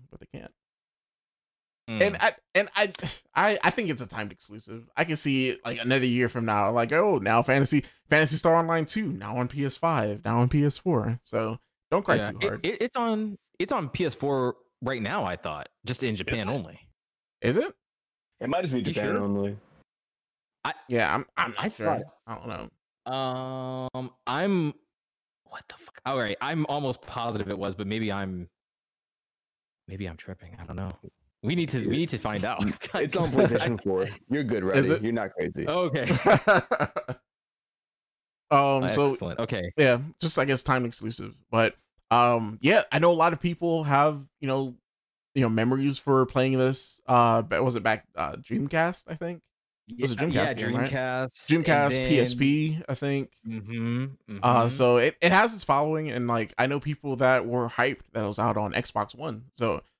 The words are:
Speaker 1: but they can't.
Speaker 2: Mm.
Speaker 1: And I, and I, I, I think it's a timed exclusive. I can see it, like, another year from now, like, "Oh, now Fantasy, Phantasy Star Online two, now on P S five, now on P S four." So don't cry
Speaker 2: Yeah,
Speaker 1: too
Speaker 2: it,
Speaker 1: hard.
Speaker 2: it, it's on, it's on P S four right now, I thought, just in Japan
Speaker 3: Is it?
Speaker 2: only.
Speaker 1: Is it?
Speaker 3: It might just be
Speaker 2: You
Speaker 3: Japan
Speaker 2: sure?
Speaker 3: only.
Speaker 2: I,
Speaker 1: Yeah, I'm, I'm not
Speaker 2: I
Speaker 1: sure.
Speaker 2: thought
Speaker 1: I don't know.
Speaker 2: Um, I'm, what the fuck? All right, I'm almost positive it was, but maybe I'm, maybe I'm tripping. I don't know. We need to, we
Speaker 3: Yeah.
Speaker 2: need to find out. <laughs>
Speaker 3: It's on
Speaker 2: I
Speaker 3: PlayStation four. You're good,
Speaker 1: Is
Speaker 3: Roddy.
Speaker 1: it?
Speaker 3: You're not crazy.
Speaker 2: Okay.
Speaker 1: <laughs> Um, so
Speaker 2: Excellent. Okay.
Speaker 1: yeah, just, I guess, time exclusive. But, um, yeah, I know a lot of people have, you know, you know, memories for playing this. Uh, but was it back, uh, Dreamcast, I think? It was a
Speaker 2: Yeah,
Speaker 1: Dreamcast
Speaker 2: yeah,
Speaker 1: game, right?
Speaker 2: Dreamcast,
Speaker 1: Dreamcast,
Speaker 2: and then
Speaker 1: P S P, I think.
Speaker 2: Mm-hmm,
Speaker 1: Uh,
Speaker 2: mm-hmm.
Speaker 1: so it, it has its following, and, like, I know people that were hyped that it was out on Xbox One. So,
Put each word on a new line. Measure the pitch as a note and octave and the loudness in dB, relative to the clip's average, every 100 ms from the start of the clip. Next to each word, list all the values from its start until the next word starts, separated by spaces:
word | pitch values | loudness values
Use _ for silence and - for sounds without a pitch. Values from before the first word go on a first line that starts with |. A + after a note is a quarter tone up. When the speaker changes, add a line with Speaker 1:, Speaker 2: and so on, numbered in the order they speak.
| B2+ | -20
Speaker 1:
but | - | -20
they | - - | -20 -18
can't. | - _ _ _ _ _ _ _ _ _ _ _ _ _ - | -18 _ _ _ _ _ _ _ _ _ _ _ _ _ -6
Speaker 2:
Mm. | A2 | 0
Speaker 1:
And | G3+ F#3+ | 0 2
I, | A3 - _ | 0 -2 _
and | F#3 G3+ G3 | 0 0 0
I, | G#3 - D#3+ - _ | -2 -2 -10 -10 _
I, | - G3+ G#3 | 0 2 2
I | F3+ | 0
think | B3 G3 | 0 -2
it's | B2 | -4
a | B2 | -8
timed | A2+ G#2 | -8 -10
exclusive. | F#2 - G#2+ - A2+ A#2 - | -12 -20 -18 -16 -16 -6 -4
I | E3 | -2
can | D3+ | -2
see | D3 C3 C3 | 0 2 0
it, | - A#2 | -2 -6
like, | A2+ | -4
another | A#2 C3+ B2+ | 0 2 2
year | A#2+ A#2+ | 2 2
from | B2 A2+ | 0 0
now, | G#2 G2+ | 2 2
like, | A#2+ A#2 | 2 2
"Oh, | D#3+ G#3 D3+ | 2 2 2
now | G2+ A2+ | 2 2
Fantasy, | C3 C#3 C3+ D3 - _ - | 4 4 4 2 0 _ 2
Phantasy | D3+ D#3 D#3+ | 4 4 2
Star | E3+ E3 | 4 4
Online | E3 E3 D3+ | 4 0 0
two, | A3 G#3+ | -2 -4
now | F#2 G2+ A#2+ | -6 -6 -4
on | B2 | -4
P | C#3 C#3 | -2 -4
S | - | -2
five, | E3 D3+ G#2 G#2 | 0 0 0 -2
now | G#2 A#2 | 0 2
on | B2 | 4
P | D3+ | 4
S | D3 - | 2 0
four." | - B2 G#2+ A#2+ | 0 0 0 -4
So | - A2+ A2+ A#2 _ _ - | -4 -4 -2 -6 _ _ -4
don't | F#3 G3 | -2 2
cry | A#2 | 0
Speaker 2:
Yeah, | G#2 | 0
Speaker 1:
too | G#2 | -2
Speaker 2:
it, | - | -4
Speaker 1:
hard. | G#2 E3 | -2 -4
Speaker 2:
it, | A#3 | -2
it's | A#3+ B3+ | -2 -2
on, | A#3 G#3+ G#3+ G3 _ - | -2 -2 -4 -8 _ -6
it's | F#3 | -2
on | B3 C#3+ | -2 -2
P | - E3 | -2 -2
S | |
four | - C#3 C3+ B2 - _ _ | -2 0 2 0 -2 _ _
right | B2+ B2+ | -4 -2
now, | G#2 F#3 | -2 -2
I | F#2+ F2 | -2 -4
thought, | E2+ D2+ - _ A2+ | -6 -8 -12 _ -8
just | B2+ | -4
in | B2 G#2 | -2 -2
Japan | - A2+ | -4 -4
Speaker 3:
Is | |
it? | G2+ | -2
Speaker 2:
only. | C3 D#2+ - _ _ _ _ _ _ | -4 -6 -14 _ _ _ _ _ _
Speaker 1:
Is | A2 F3 | 0 2
it? | E4+ - _ _ _ _ _ - | 0 -6 _ _ _ _ _ -10
Speaker 3:
It | B2 | -4
might | E3+ | -2
just | F#3 | 0
be | B2+ | -2
Speaker 2:
You | G#2+ | -2
Speaker 3:
Japan | G#2 G#2 | -2 -2
Speaker 2:
sure? | G2+ | -2
Speaker 3:
only. | G2+ G2+ G2+ G#2 _ _ _ _ _ _ _ _ _ _ | 0 -2 -2 -6 _ _ _ _ _ _ _ _ _ _
Speaker 2:
I, | C3 - - | -8 -8 -2
Speaker 1:
Yeah, | A#2+ E2+ | 0 2
I'm, | G#2+ - - | 0 -4 -4
I'm | A#2+ | -4
not | G2+ | -4
Speaker 2:
I | G#3 | -6
Speaker 1:
sure. | A3 G#3 | -4 -4
Speaker 2:
thought | B2+ D3+ _ - | -4 -6 _ -14
Speaker 1:
I | A2+ | -14
don't | A#2+ | -10
know. | F#2 - _ _ _ - | -12 -12 _ _ _ -8
Speaker 2:
Um, | C3 C3 B2+ C3 C3 B2+ C3 B2+ B2+ C3 - - | -4 -4 -4 -8 -8 -8 -8 -8 -8 -10 -10 -6
I'm, | C#3 G3+ F#3 D3+ - _ _ _ _ _ _ _ | -2 0 2 0 -4 _ _ _ _ _ _ _
what | - - | -20 -20
the | |
fuck? | - - - B2+ | -20 -20 -12 -6
All | C3+ | -2
right, | G#2+ G2 | -2 -4
I'm | C#3 D#3+ D3+ | -4 -2 -2
almost | D3 C3+ A#2+ | -2 -2 -6
positive | - B2 A#2 G#2 G2 | -8 -6 -4 -4 -4
it | G2 | -4
was, | G2 | -4
but | F#2 G2 | -4 -4
maybe | A2 A2 | -2 -2
I'm, | G2 F#2+ F2+ F2 _ _ _ _ _ _ _ _ _ _ _ _ _ - | -4 -6 -8 -12 _ _ _ _ _ _ _ _ _ _ _ _ _ -14
maybe | F#2+ F#2 | -10 -8
I'm | E2 | -10
tripping. | - F#2 F2 F2 | -14 -16 -18 -18
I | E2+ | -12
don't | E2+ | -8
know. | F#2+ - - - _ _ | -8 -10 -16 -20 _ _
We | A2+ F3 | -4 -2
need | D#3 | -2
to, | C3 | -2
we | - | -2
Speaker 3:
Yeah. | C#3 | -2
Speaker 2:
need | E3+ | -2
to | A#2+ | -4
find | A2 G#2 G#2 | -4 -4 -4
out. | A2+ | -2
<laughs> | G2+ - - F#3+ | -4 -4 -6 -4
Speaker 3:
It's | D3 F#3 | -2 0
on | E3 | 0
Speaker 2:
I | |
Speaker 3:
PlayStation | C3 A#2 - D#3+ A2 | 2 0 0 -2 -2
four. | G2 F#2 G2 G#2 - | -2 -2 -2 -8 -6
You're | C#3+ | -4
good, | B2+ A2 | -2 -2
Speaker 1:
Is | F#2 C3+ B2+ | 2 2 2
Speaker 3:
Roddy. | |
Speaker 1:
it? | D#3+ | 2
Speaker 3:
You're | G#2+ | 0
not | A#2 G2+ | -2 -4
crazy. | - E2+ - E3 | -4 -6 -4 -4
Speaker 2:
Okay. | E3+ F3 C#3 A#2+ | -2 -2 -2 0
Speaker 1:
<laughs> | C3 - G#3 - G3 - - - - - - _ _ _ _ _ _ _ _ _ _ _ _ - | 2 4 4 6 2 2 -2 -2 -6 -10 -12 _ _ _ _ _ _ _ _ _ _ _ _ 0
Um, | C#3+ C#3 C3+ F#2+ | 4 4 2 2
so | A2 C#3+ | 2 2
Speaker 2:
Excellent. | C3 E2+ - | 0 -4 -6
Okay. | - G#2 F2 - | -4 -4 -2 2
Speaker 1:
yeah, | C3+ A#2+ D3+ - | 4 4 0 -6
just, | E3 D#3 | -2 0
I | C#3 | 2
guess, | C3 | 0
time | - C3 A#2+ | 0 0 -2
exclusive. | - A2 A#2 G2+ - _ | -6 -10 -8 -12 -16 _
But, | A2+ A2+ - _ _ - | 2 2 0 _ _ 2
um, | A#2+ A#2+ A#2 G#2+ A2 | 4 4 2 -2 0
yeah, | C3+ G#3+ - | 4 4 4
I | C#3+ | 4
know | E3+ | 4
a | |
lot | E3+ E3 | 6 4
of | D#3+ | 2
people | F3 E3+ E3+ E3 | -2 -2 0 0
have, | D3 C#3 D3+ D3 C3+ _ | 2 4 4 2 -8 _
you | C#3 | -2
know, | C3+ C3+ B2 _ _ _ _ _ C3+ | -2 -2 -8 _ _ _ _ _ 2
you | |
know, | A#2+ | 2
memories | A2+ A#2 C3+ C#3+ C#3 | 4 2 2 0 0
for | - C3 B2+ | 4 4 4
playing | C3+ C3 C3 | 2 2 4
this. | B2+ C3+ - - - | 2 0 -8 -10 2
Uh, | B2 A#2 A2+ | 4 6 4
but | G#2+ F#2+ | 2 0
was | C3 A#2+ | 0 0
it | |
back, | G#2 A2 - E2 | 0 0 -4 -6
uh, | D#2 D2 | -6 -8
Dreamcast, | - A2 C#3 D#3+ E3+ F3+ - | -6 -4 -2 0 -2 -4 -12
I | D#3+ | -10
think? | E3+ F3 _ _ _ _ - | -10 -10 _ _ _ _ -16
It | A#2+ | -4
was | C3 | -4
a | G#2+ | -2
Speaker 2:
Yeah, | |
Speaker 1:
Dreamcast | D#3+ | 0
Speaker 2:
yeah, | B2 - | 0 0
Speaker 1:
game, | A#2 A#2 A#2+ | -2 -2 -2
right? | - | -2
Speaker 2:
Dreamcast, | C3+ C3 B2+ C3 - - | -2 -4 -4 -6 -6 0
Speaker 1:
Dreamcast, | E3 D#3+ C#3+ C#3+ | 2 4 4 4
Speaker 2:
and | |
then | C3 C3 | 2 2
Speaker 1:
P | D3 | 4
S | B2 | 2
P, | B2 C#3 D3+ D#3 D#3 - | 2 2 2 0 -4 -6
I | C#3+ | -4
think. | C#3+ C#3 C3+ _ A2+ | -2 -4 -6 _ -12
Speaker 2:
Mm-hmm, | A2+ G#2 A#2 A#2 A#2+ C3+ C3+ - G2+ | -10 -8 -6 -4 -2 -4 -10 -14 -2
Speaker 1:
Uh, | B2 B2 | 2 4
Speaker 2:
mm-hmm. | A#2+ | 2
Speaker 1:
so | C3+ B2 A#2+ | 4 4 6
it, | C#3 - | 4 2
it | E3+ | 4
has | F#3+ A3+ | 4 4
its | G#3+ | 0
following, | - C#3 D3+ D#3 D#3 | 0 2 2 -2 -4
and, | A#2+ A#2+ | -4 -2
like, | A#2 A2 - | -2 -2 -2
I | C3 | 0
know | C#3+ | 0
people | D3 D3 C#3+ B2+ | -4 -6 -4 2
that | C3 B2+ A2 | 4 4 2
were | B2 A#2 | -2 -2
hyped | - B2+ C3 - | 0 0 -2 -8
that | A2+ | -4
it | G2+ | -4
was | G#2 | 0
out | A#2 G#2+ | 0 0
on | G#2 | -2
Xbox | - - A2+ G#2 A#2+ | -2 -4 -4 -6 -8
One. | D#3 A2 B2+ - | -10 -12 -14 -4
So, | A2+ D#2 - _ | -2 -2 -6 _